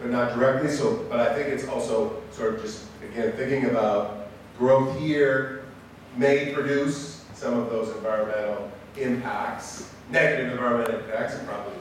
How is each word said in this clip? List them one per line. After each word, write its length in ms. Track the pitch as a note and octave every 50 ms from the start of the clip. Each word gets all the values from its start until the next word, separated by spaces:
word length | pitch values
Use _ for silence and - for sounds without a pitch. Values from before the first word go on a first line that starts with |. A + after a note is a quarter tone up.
but 80 | A#2+ A#2+
not 240 | B2 B2 A#2+ A#2+ A#2+
directly. 360 | A#2+ C3 C3+ C3+ D#3 D3+ C#3+
So, 340 | - C3+ B2 A2+ A2+ A2+ - -
but 100 | A#2+ A#2+
I 140 | A#2+ - -
think 140 | C#3+ C#3+ C#3
it's 200 | C3 B2 C3 B2+
also 540 | - A#2+ - - A2+ A2 G#2+ - - - - -
sort 220 | - - A2+ A2 A2+
of 80 | -
just, 240 | A2 G#2+ - - - - - -
again, 300 | - G#2 G#2 A#2 A2 A2
thinking 340 | - A#2+ C3 C3 C#3 C3+ B2+
about 600 | A#2+ A#2+ A2 G#2+ G#2 G2+ G#2 - - - - - - - - - - - -
growth 400 | B2 C3 C3+ C3+ C3+ C3 - -
here 640 | D#3 D#3 D3 D3 C#3+ C3+ C3+ C3 C3 C3 C3 - - - - - - - - - - - B2+
may 380 | B2 C#3 C#3 C#3 C#3 C#3+ - C#3
produce 720 | C#3+ C3 C#3 C#3+ C#3 C#3+ C#3 - - - - - - - - -
some 240 | - B2+ A#2+ A#2+ A#2
of 100 | A2 A2+
those 260 | A#2 A2 A2 G#2+ -
environmental 760 | G2+ G#2+ A2 G#2+ G#2+ G#2+ G#2+ G#2+ G#2+ G#2 G#2 G#2 G#2 G#2 - - - - - -
impacts, 960 | C#3 C3 B2 A#2+ A#2+ A#2+ A#2 - - - - - - - - - - - - - - - -
negative 420 | C3 D#3+ D3+ - - C3 B2+ A#2+
environmental 480 | A#2+ B2 B2 A#2+ A#2 A#2 A2+ A2+ A2 -
impacts, 340 | - - - - - - -
and 120 | - -
probably 300 | - - - - - - -